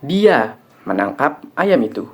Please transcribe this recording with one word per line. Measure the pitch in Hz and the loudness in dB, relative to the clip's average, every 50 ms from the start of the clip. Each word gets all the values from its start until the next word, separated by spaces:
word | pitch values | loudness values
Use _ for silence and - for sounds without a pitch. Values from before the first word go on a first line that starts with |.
Dia | - 139 165 196 208 214 185 135 117 113 - - _ _ _ _ - | -6 -2 -2 2 4 4 4 4 2 0 -6 -14 _ _ _ _ -8
menangkap | - 95 95 101 101 98 - 131 147 147 - - - - | -6 -4 -2 -2 -4 -2 -2 -2 -2 -2 -4 -18 -20 -6
ayam | - 175 196 196 160 117 | -4 0 2 2 2 2
itu. | 104 - - 87 - | 0 -4 -8 -10 -10